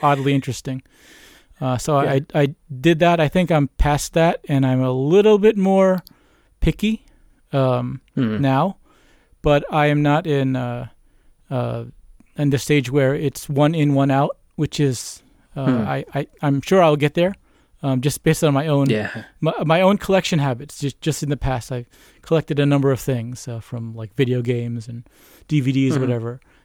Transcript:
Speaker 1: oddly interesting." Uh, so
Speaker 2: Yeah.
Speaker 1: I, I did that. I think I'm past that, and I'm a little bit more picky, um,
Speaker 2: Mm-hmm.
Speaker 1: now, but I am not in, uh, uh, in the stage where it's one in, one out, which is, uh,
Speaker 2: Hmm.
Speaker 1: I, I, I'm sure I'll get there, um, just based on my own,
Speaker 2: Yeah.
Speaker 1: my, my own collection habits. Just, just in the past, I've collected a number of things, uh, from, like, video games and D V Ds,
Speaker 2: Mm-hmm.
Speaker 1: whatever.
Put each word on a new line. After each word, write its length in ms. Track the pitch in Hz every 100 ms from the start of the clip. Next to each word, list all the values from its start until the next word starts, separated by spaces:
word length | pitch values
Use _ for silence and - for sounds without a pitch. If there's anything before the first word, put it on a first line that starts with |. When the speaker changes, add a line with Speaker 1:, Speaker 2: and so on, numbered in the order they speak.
Speaker 1:
oddly 320 | 147 139 135
interesting." 480 | 139 131 120 - 131 - _ - - - - _ -
Uh, 180 | 131 127
so 220 | - 143
Speaker 2:
Yeah. 120 | 147
Speaker 1:
I, 80 | 135 -
I 220 | 156 143 - - 127
did 200 | 156 165
that. 200 | 170 170
I 80 | 151
think 240 | 185 175
I'm 160 | 156 139 -
past 360 | 147 147 -
that, 260 | 165 165 - -
and 180 | 139
I'm 160 | 131 127
a 100 | 131
little 440 | 127 139 190 208 208
bit 200 | 214 208
more 440 | 190 190 190 185 - _ _ _ _ _
picky, 440 | 165 - 214 220 _ _ _ _ _
um, 480 | 139 131 123 123 135 -
Speaker 2:
Mm-hmm. 260 | - 117 214
Speaker 1:
now, 360 | 139 135 180 - _ _ _ _ _ _
but 240 | 156 143 -
I 160 | 156 147
am 140 | 147
not 240 | 147 147
in, 300 | 175 143 131
uh, 320 | 131 123 120 120 - _ _ _ _ -
uh, 360 | 127 120 117 120 - - - _ -
in 140 | 147
the 60 | 139
stage 300 | - 147 120
where 240 | 143 131
it's 360 | 151 147 - -
one 260 | 147 196
in, 180 | 170 147
one 160 | 139 139
out, 260 | 135 160 - _
which 240 | - 147 -
is, 420 | 139 120 - - _ _ _
uh, 100 | 147
Speaker 2:
Hmm. 220 | 135 123 107
Speaker 1:
I, 160 | 139 -
I, 140 | 139 - _
I'm 200 | 151 139
sure 200 | - 190
I'll 140 | 165
get 200 | 151 147
there, 200 | - 175 196 _ _ _ _
um, 160 | 143 127
just 220 | 139 -
based 200 | 165 156
on 100 | 160
my 140 | 139 156
own, 220 | 143 139
Speaker 2:
Yeah. 360 | 107 104 113 - _
Speaker 1:
my, 120 | 151 -
my 160 | 151 160
own 160 | 190 202
collection 420 | - 190 - 165
habits. 400 | 143 120 147 -
Just, 220 | 143 -
just 200 | 160 139
in 60 | 143
the 80 | 143
past, 340 | - 127 -
I've 160 | 127 120 _ - _
collected 380 | - 165 - 147
a 60 |
number 260 | 143 143 139
of 80 | 127
things, 480 | - 123 117 123 -
uh, 120 | 117
from, 340 | - 120 113
like, 200 | 113 110
video 260 | - 123 123
games 460 | 120 120 120 120 110
and 160 | 117 - _ _ - -
D 120 | 151
V 100 | 127
Ds, 200 | 135 131
Speaker 2:
Mm-hmm. 80 | 135
Speaker 1:
whatever. 380 | 131 120 117 127 _ _